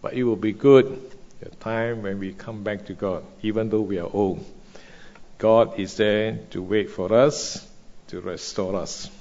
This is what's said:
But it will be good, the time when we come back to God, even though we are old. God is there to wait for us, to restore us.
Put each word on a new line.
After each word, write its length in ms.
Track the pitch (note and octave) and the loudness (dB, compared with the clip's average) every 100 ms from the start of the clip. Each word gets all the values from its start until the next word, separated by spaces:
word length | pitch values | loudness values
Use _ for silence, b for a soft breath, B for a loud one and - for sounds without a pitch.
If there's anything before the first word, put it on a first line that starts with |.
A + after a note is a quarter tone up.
But 120 | - | -6
it 100 | B2+ | -2
will 120 | A#2+ G#2 | 0 0
be 180 | G#2+ | -2
good, 580 | G2+ C#3+ C3+ B2 - - - - - | 4 10 10 8 -2 -12 -18 -20 -16
the 100 | - | -16
time 520 | - A2 A2+ A#2 A#2 | -12 -6 -2 -2 -4
when 180 | G2+ G2 | -6 -6
we 140 | F#2+ | -8
come 300 | F#2+ - G#2+ | -10 -12 -8
back 220 | G2+ G2+ - | -6 -6 -10
to 60 | |
God, 300 | F#2 G2 F2 - - | -6 -4 -4 -8 -6
even 280 | G#2+ G#2+ A2 | -2 -2 0
though 120 | G#2+ | 0
we 180 | G2+ F#2+ | 0 -4
are 100 | E2+ | -2
old. 320 | G2 G2 E2 - - B B B B B B - - | 0 0 -2 -10 -18 B B B B B B -20 0
God 420 | A2 A2+ A2 - | 4 6 4 0
is 180 | F#2+ - | -6 0
there 420 | G#2+ G#2+ A2 A2 - | 2 4 0 -6 -10
to 100 | F#2 | -10
wait 280 | F#2 G#2+ G2 | 0 0 0
for 240 | - F#2 | -4 2
us, 540 | A2 C#3+ D3 - - - - - - - | 6 4 2 -8 -10 -14 -20 -18 -20 -12
to 140 | F2+ | -10
restore 540 | F#2 E2 - - F#2+ F#2+ | -8 -8 -6 -4 -2 -2
us. 320 | E2 - - - | -4 -10 -14 -16